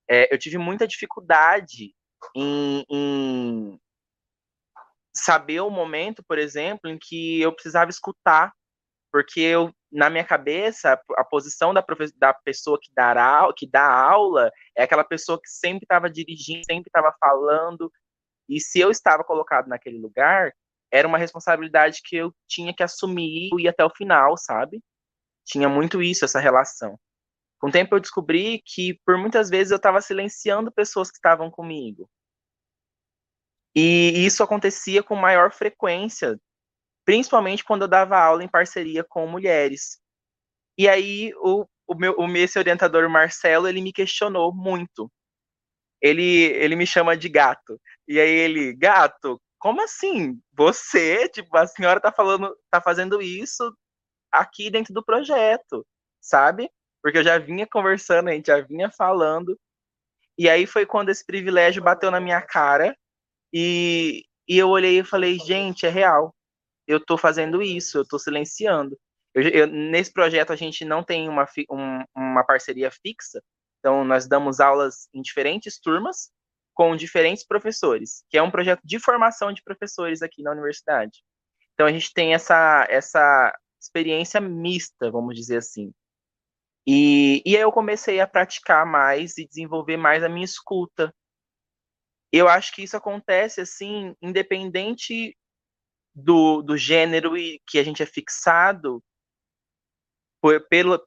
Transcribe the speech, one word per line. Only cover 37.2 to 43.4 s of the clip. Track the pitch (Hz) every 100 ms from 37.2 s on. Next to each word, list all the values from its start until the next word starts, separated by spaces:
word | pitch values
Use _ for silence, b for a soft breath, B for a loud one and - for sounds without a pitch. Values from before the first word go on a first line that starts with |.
| 254 233 190 202
quando | - 202
eu | 196
dava | 190 190 190
aula | 160 165
em | 180
parceria | 170 180 185 160 156
com | 170 170 160
mulheres. | 185 190 156 143 139 - - _ _ _ _ _ _ _ -
E | 196
aí, | 196 202 202 220 -
o, | 185 202 208 _ -
o |
meu, | 165 185 180
o, | 175 175
esse | 180 196
orientador, | 175 175 175 165 165
Marcelo, | 160 165 -